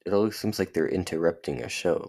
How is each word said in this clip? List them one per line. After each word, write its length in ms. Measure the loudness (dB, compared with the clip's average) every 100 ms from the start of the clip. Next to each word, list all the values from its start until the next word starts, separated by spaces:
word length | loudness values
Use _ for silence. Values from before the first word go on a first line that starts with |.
it 80 | 0
always 240 | 2 2 0
seems 220 | -4 -2
like 160 | -2
they're 120 | 0 0
interrupting 760 | 0 -2 2 0 0 -6 -6
a 60 | -6
show, 360 | -2 0 0